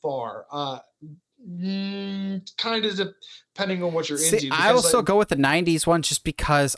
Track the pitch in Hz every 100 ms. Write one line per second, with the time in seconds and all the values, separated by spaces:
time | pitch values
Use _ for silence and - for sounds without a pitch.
0 | 156 135 113 104 - 143 139 127 - _
1 | 156 151 _ _ 220 175 185 196 196 196
2 | 196 196 196 196 - - 233 226 214 190
3 | 196 - - - _ - 196 185 175 165
4 | 156 147 160 202 139 156 190 247 - 247
5 | 175 202 208 143 139 160 170 160 - 165
6 | 143 - 160 - - 147 139